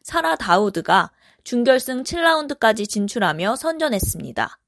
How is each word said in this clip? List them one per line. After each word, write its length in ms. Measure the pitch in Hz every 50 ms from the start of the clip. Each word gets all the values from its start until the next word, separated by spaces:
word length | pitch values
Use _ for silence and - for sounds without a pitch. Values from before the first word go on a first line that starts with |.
| -
사라 320 | - - 339 320 320 320
다우드가 800 | - - 190 175 190 214 202 196 - - - 175 190 - - _ _ _ _ _ _ -
준결승 580 | - 247 240 240 262 262 262 254 - 254 254 262
칠 200 | - 330 339 330
라운드까지 640 | 330 320 311 302 285 285 - - 220 214 226 202 208
진출하며 640 | - 214 202 202 - 233 202 170 151 156 175 202 240
선전했습니다. 1040 | 269 - 330 320 320 320 294 233 190 175 - - 160 147 - - - 110 - - - _